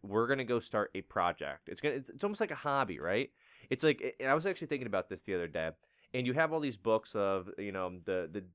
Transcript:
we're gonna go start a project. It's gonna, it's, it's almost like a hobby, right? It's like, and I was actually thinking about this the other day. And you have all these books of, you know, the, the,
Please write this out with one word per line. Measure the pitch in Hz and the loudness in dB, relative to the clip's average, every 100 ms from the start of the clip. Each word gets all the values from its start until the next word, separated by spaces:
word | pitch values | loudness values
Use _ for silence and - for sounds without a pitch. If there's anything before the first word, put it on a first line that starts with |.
we're | 101 104 117 | -2 2 2
gonna | 135 120 | 2 2
go | 120 | 0
start | - 110 104 | 0 0 0
a | 95 | -2
project. | - 104 87 90 71 73 - | -4 2 2 2 -4 -6 -10
It's | 90 | -4
gonna, | 147 135 | -2 -2
it's, | 131 | -6
it's | - | -6
almost | 202 208 | -4 0
like | 220 | -2
a | 139 | -2
hobby, | 147 139 113 71 | 0 2 0 -2
right? | 80 104 139 - _ - - | 0 0 0 -6 _ -20 -6
It's | 131 | 2
like, | 156 - 127 - | 4 4 -2 -2
and | 131 | 2
I | 151 | 2
was | 185 | 2
actually | 180 147 | -2 -2
thinking | 143 120 | -2 0
about | 98 - | 0 0
this | 92 | -6
the | - | -2
other | 92 85 | -2 0
day. | 82 80 - _ _ _ | -2 -2 -4 _ _ _
And | 127 123 | -2 0
you | |
have | 135 160 | 2 2
all | 160 | 2
these | 143 104 | -2 -2
books | 117 110 - 107 | 2 2 2 0
of, | 98 98 92 - | 2 2 -2 -6
you | 101 | -6
know, | 95 92 92 85 | -4 -4 -4 -2
the, | 92 82 | -2 -2
the, | 98 92 | -6 -8